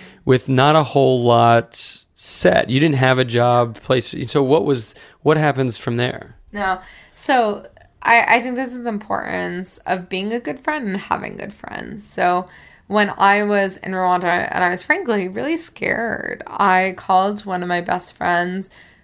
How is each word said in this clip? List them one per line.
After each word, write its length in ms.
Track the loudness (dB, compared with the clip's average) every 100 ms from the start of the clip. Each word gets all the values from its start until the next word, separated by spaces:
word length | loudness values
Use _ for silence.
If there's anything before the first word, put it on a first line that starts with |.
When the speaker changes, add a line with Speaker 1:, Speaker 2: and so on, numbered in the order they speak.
| -18 -6 2
Speaker 1:
with 240 | 2 2
not 260 | 2 4 4
a 60 |
whole 400 | 4 2 4 4
lot 540 | 4 6 6 4 2 -6 -8 -8 -14
set. 540 | -10 -6 0 2 4 2
You 100 | 2
didn't 180 | 2 4
have 220 | 4 2
a 60 |
job 560 | 2 2 2 2 0 -4
place. 340 | -2 0 0 -4 -2
So 120 | 0
what 240 | 2 2 2
was, 280 | -2 -4 -14 -20 _
what 160 | 0 2
happens 400 | 2 0 -2 -4
from 180 | -4 -2
there? 400 | -2 -4 -12 -20 _
Speaker 2:
No. 260 | -6 -4 -4 -8 -20 -20
So 520 | -8 0 2 2 -2 -10 _ _ _
I, 340 | 2 4 4 2
I 60 |
think 140 | 0 -6
this 180 | -6
is 80 | -8
the 80 | -8
importance 880 | -8 -6 -6 -4 -6 -6 -8 -10 -10 -6
of 240 | -6 -4
being 200 | -6 -4
a 80 | -6
good 200 | -6 -8
friend 280 | -4 -4 -4
and 100 | -6
having 400 | -4 -6 -6 -12
good 160 | -14
friends. 520 | -16 -14 -12 -12 -14 -12
So 400 | -2 0 0 -4 -12 -20 -20 -4
when 280 | 0 0 2
I 280 | 4 4
was 340 | 2 0 0 -4
in 140 | -6
Rwanda 560 | -2 0 2 2 0 0
and 120 | 0
I 60 | 0
was 140 | 0
frankly 440 | -2 -2 0 -2 -2
really 300 | -4 -4 -6
scared, 840 | -8 -8 -4 -2 -4 -6 -6 -10 -8
I 480 | 0 2 4 2 -2
called 480 | 0 2 2 -2 -6
one 160 | -4
of 60 | -2
my 120 | -2
best 320 | -2 -6 -6
friends 560 | -6 -2 0 -2 -4 -10 -16 -20 _